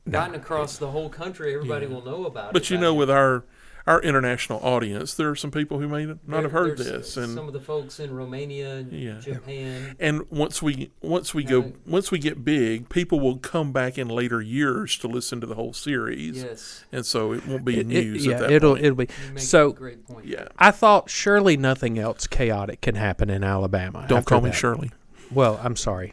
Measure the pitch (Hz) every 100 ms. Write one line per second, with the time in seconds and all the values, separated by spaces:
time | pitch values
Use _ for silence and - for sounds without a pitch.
0 | - 151 175 160 - 156 147 - 139 151
1 | 156 - 180 180 151 143 135 147 139 127
2 | 123 165 156 113 104 175 - 180 170 156
3 | 135 139 135 123 - _ - - - 170
4 | 170 135 123 120 - 110 127 123 110 104
5 | 143 - 151 143 147 151 151 143 147 147
6 | 151 160 - 156 151 165 170 147 123 -
7 | - 127 120 117 147 135 143 151 131 -
8 | 147 127 127 131 143 139 139 135 127 156
9 | 123 107 127 127 135 139 131 127 135 131
10 | 160 151 - 131 151 - 156 131 135 _
11 | 156 180 - 156 131 127 127 - - 175
12 | 196 175 147 151 127 143 113 113 123 180
13 | 170 156 131 131 - 170 147 131 127 131
14 | 120 117 123 117 107 131 143 123 208 -
15 | 120 123 - 120 117 110 120 - 147 131
16 | 113 127 151 131 127 110 - - - 127
17 | 120 117 110 120 - 131 127 113 113 -
18 | - 214 139 120 117 151 151 135 147 127
19 | 123 - 139 139 131 170 147 - 127 113
20 | - - - - - - 202 - 220 208
21 | - - 202 202 196 143 135 131 120 113
22 | 110 - - - 120 101 101 - - 101
23 | 104 90 104 98 98 98 95 95 92 -
24 | 131 - - 123 113 - 120 117 117 -
25 | - - - 131 123 110 120 117 - 92
26 | 92